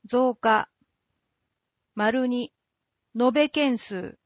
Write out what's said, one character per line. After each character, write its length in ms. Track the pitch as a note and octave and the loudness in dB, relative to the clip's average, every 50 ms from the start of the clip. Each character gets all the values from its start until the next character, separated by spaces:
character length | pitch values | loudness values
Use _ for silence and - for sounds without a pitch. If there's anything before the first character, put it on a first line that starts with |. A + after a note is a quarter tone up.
| - | -8
増 300 | - B3 B3 B3+ B3+ A#3 | -2 0 2 2 2 0
加。 340 | _ - A3+ A3 - - _ _ _ _ _ _ _ _ _ _ _ _ _ _ _ _ _ _ _ _ _ _ _ _ _ _ | _ 2 2 2 2 0 _ _ _ _ _ _ _ _ _ _ _ _ _ _ _ _ _ _ _ _ _ _ _ _ _ _
丸 320 | G#3 G#3 A3 A3+ C4 B3+ | -2 -2 0 0 0 -2
二、 260 | B3 B3 B3 A#3+ - _ _ _ _ _ _ _ _ _ _ _ _ _ | -2 -2 -4 -6 -8 _ _ _ _ _ _ _ _ _ _ _ _ _
延 140 | A3 A#3+ B3+ | 0 0 2
べ 180 | A3+ D4 D4 D4 | 4 2 0 2
件 280 | - D4+ D4 C4+ B3 | 2 0 0 0 0
数。 400 | G#3+ - - G#3 F#3 F3 - - _ _ | -2 -6 -10 -10 -10 -10 -10 -14 _ _